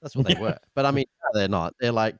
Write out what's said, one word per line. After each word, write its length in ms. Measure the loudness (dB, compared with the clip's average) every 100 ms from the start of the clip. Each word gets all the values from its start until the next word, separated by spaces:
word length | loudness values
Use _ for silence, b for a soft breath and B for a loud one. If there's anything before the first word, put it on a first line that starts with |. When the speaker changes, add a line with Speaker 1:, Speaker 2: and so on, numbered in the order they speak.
Speaker 1:
That's 140 | -8 0
what 120 | 2
they 80 | 2
Speaker 2:
<laughs> 40 |
Speaker 1:
were. 200 | 0 -6 _ -2
But, 100 | 0
I 60 |
mean, 140 | 0 -4 _
no, 160 | -2 0
they're 80 | 2
not. 240 | 0 -2 -2
They're, 120 | 0
like, 240 | 2 0 -4